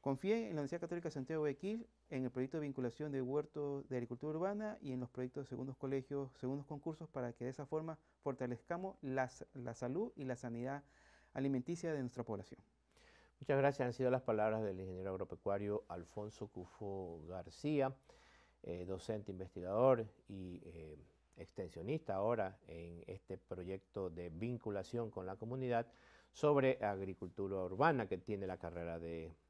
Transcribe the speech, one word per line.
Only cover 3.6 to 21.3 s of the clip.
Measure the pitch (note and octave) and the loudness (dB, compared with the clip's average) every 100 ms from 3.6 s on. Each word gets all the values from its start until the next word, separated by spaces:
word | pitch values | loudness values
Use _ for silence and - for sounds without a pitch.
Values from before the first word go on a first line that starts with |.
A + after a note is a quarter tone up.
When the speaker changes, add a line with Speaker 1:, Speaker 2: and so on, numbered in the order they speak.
| C#3+ C#3 C#3 | -2 -2 -2
Speaker 1:
de | B2+ | -2
agricultura | A#2+ B2 D3+ D#3 | -2 -4 -2 0
urbana | F#3 G#3 G#3+ G#3 | 0 0 -4 -6
y | C#3+ | -4
en | B2+ | -4
los | B2 | -4
proyectos | - B2+ C#3 C3+ | -4 -4 -4 -6
de | |
segundos | B2 C3+ C3 | -6 -6 -4
colegios, | C3+ C3+ C3 C#3 C3+ - | 0 0 0 -4 -4 -4
segundos | B2+ C#3+ C#3+ | -2 -2 -4
concursos, | D3 E3 D#3 D#3+ | -6 -6 -6 -8
para | C#3 B2 | -4 -4
que | A#2 A#2+ | -2 -6
de | |
esa | C3 C#3 | -6 -2
forma | D#3 D#3+ D#3 _ _ | -2 -2 -8 _ _
fortalezcamos | C#3+ B2+ B2 A#2+ - E3+ F#3+ - | -4 -2 -2 -2 -4 -4 -4 -6
la | C#3 C3 B2+ | -2 2 2
s-, | - - | -2 -14
la | C3+ A#2+ | -8 -8
salud | A2+ B2 D#3 A#3 - | -4 -2 0 -2 -4
y | C3 | -4
la | A#2+ | -4
sanidad | B2 A#2 B2 C#3+ - - - - - | -4 -4 -2 -4 -8 -20 -20 -20 -8
alimenticia | - C#3 C3+ A#2+ E3+ E3+ | 0 2 2 2 -2 0
de | D3+ | 0
nuestra | B2 B2 | -2 -4
población. | A2+ G2+ G2+ - - _ _ - - - - _ | -4 -4 -6 -16 -20 _ _ -20 -20 -20 -20 _
Speaker 2:
Muchas | - C#3 | 2 6
gracias. | C#3 C#3 B2 | 6 6 0
Han | |
sido | A#2 B2+ | 4 4
las | B2 | 4
palabras | B2 A2 G#2+ A2 | 4 4 6 4
del | G#2+ F#2+ | 0 -2
ingeniero | F#2+ F#2 F#2+ | -6 -4 -4
agropecuario | F#2+ F#2 F2 G2+ G2+ G2+ G#2 - | -2 -4 -2 0 2 2 0 -2
Alfonso | F2 E2+ - G#2 - G#2 | -10 -8 -8 -8 -8 -10
Cufo | - F2+ - G2+ G2 F2+ E2+ D#2+ | -8 -12 -8 -6 -4 -6 -8 -8
García, | F#2 E2+ - D3 D3+ C3 C3+ _ - - - - _ | -8 -10 -4 2 4 2 0 _ -20 -20 -20 -20 _
eh, | - F2 F2+ | -8 -6 -4
docente | F#2+ - A2 G#2 | -6 -2 -4 -4
investigador | F#2 F#2+ G2 F2 G#2 C3 B2 G#2+ - - | -8 -8 -8 0 6 8 8 2 -10 -12
y, | G2 F#2 F2 E2+ | -10 -8 -10 -12
eh, | E2+ D#2 D2 - _ _ | -14 -12 -14 -18 _ _